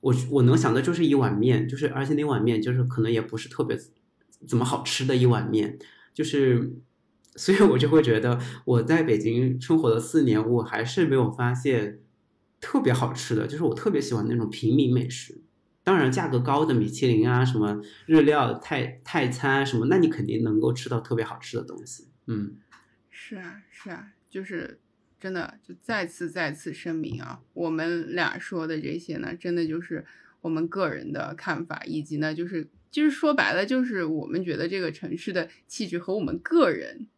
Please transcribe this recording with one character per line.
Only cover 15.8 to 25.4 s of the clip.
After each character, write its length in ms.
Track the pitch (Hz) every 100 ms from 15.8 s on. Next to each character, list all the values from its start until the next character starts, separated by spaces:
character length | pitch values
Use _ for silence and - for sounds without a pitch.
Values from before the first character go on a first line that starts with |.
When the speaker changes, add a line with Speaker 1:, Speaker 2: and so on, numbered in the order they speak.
Speaker 1:
当 120 | - 190
然 140 | 131
价 180 | 131 127
格 100 | 127
高 260 | 123 139
的 100 | 156
米 120 | 123 104
其 200 | - 131
林 220 | 110 113
啊， 160 | 123
什 140 | 127 117
么 220 | 104 104 - - -
日 160 | 160
料、 320 | 143 151 123
泰-， 460 | 117 - 139 127 -
泰 240 | - 170 127
餐 300 | 127 139 135
啊 60 |
什 120 | 135 117
么， 100 | 113
那 120 | 190
你 100 | 165
肯 180 | - 101
定 160 | 113
能 180 | 117 107
够 120 | 120
吃 160 | 123 -
到 120 | 120
特 140 | -
别 100 | 113
好 140 | 110 -
吃 180 | - 117
的 60 |
东 200 | - -
西。 240 | - - - _ -
嗯。 300 | 107 101 - _ - _ _ _
Speaker 2:
是 260 | - - 202
啊， 260 | 175 196 _
是 200 | - -
啊， 180 | 175 202 _ _
就 140 | 190
是 380 | 190 175 - - _ _ _ _
真 120 | 190
的， 220 | 185